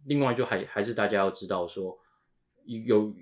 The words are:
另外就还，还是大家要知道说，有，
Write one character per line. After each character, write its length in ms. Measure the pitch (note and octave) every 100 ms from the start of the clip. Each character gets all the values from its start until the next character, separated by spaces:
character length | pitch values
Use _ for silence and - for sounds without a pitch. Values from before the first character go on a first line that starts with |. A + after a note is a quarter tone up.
| C#3
另 140 | C#3+
外 140 | C3+
就 120 | A#2+ B2
还， 180 | G2 G2+
还 160 | -
是 120 | G#2
大 140 | A2+ G#2
家 100 | G2+
要 140 | G2
知 160 | - F#2+
道 180 | F#2+ F2
说， 320 | - F#2 - _ _ _ _ _ _ -
有， 480 | A2+ A2+ G#2+ G#2+ F2+